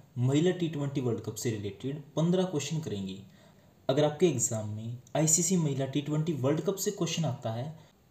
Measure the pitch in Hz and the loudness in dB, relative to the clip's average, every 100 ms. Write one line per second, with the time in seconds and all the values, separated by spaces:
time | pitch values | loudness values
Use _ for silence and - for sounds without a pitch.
0 | - 120 123 143 180 175 165 147 143 135 | -10 0 2 4 4 2 -2 -2 -2 0
1 | 123 110 113 - 123 107 101 - 131 151 | 0 -2 -4 -4 -4 -4 -6 -6 -6 -8
2 | - 147 170 185 180 147 - 156 - 101 | -6 0 2 2 2 -2 -2 -4 -4 -6
3 | 95 95 - - - - - - - 135 | -6 -10 -16 -20 -20 -20 -20 -6 0 2
4 | 151 147 180 127 - 110 104 107 113 123 | 2 4 2 4 0 -2 -4 -6 -8 -10
5 | - 147 156 180 175 185 151 131 135 147 | -6 0 4 4 4 2 2 0 0 -2
6 | 143 151 156 143 131 156 190 196 208 202 | 0 0 0 2 2 2 0 -2 -2 -2
7 | 170 - 151 123 117 113 151 - - _ | -2 0 -2 -2 -4 -4 -6 -10 -18 _
8 | _ | _